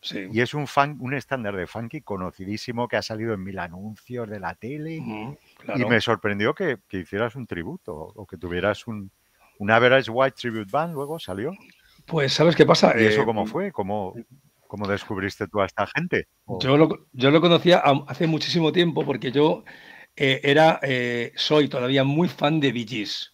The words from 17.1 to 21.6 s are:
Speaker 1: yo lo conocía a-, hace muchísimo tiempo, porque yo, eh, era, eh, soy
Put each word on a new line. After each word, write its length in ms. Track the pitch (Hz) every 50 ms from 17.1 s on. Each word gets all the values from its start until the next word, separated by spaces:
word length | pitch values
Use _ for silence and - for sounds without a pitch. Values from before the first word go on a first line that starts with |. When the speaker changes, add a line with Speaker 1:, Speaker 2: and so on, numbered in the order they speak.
| _
Speaker 1:
yo 180 | 127 120 135
lo 100 | 147 165 165
conocía 340 | 180 170 151 135 165 175 180
a-, 260 | - 147 139 143 147 -
hace 180 | 135 - 180
muchísimo 460 | 160 160 147 - - - 170 160 151 147
tiempo, 320 | 170 175 170 147 147 156
porque 260 | 143 139 - - 135
yo, 320 | 120 139 147 156 - - - - - - - - - - - _ _
eh, 240 | - 147 135 131 131 -
era, 380 | 143 143 151 156 160 165 - -
eh, 500 | 143 135 127 123 120 120 120 117 120 _
soy 320 | - - - 151 151